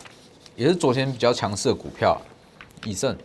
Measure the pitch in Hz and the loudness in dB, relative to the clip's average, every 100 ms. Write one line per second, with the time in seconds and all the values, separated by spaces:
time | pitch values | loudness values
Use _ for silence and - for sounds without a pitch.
0 | - - - - - - 139 180 139 131 | -20 -20 -20 -20 -16 -2 0 2 2 2
1 | 135 120 120 123 113 101 131 98 69 - | 0 2 2 2 -2 -2 0 0 -4 0
2 | 101 - - - - - - - 110 95 | 2 2 -4 -20 -20 -20 -20 -14 -10 -4
3 | 135 92 | -2 -4